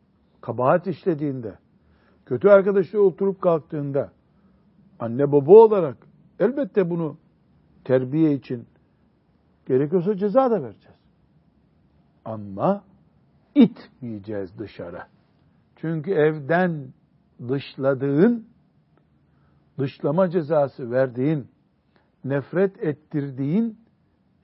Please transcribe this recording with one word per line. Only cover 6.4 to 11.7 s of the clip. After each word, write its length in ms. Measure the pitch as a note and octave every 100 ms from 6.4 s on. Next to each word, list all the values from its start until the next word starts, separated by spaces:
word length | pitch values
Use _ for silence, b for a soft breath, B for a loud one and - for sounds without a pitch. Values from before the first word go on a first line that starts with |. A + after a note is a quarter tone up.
| G#3+ C4+ A3+ G#3+ E3+
bunu 280 | E3+ D#3 D3 _ _ _ _ _ _
terbiye 500 | - C3 B2+ D#3 D#3+
için 340 | C#3 - B2 A2 _ _ _ _ _ _ _ _ _ -
Gerekiyorsa 500 | C3 D3 F3+ E3+ G3
ceza 340 | G#3 A#3 C4
da 120 | G#3
vereceğiz. 340 | A#2+ G2+ _ _ _ _ _ _ _ _ _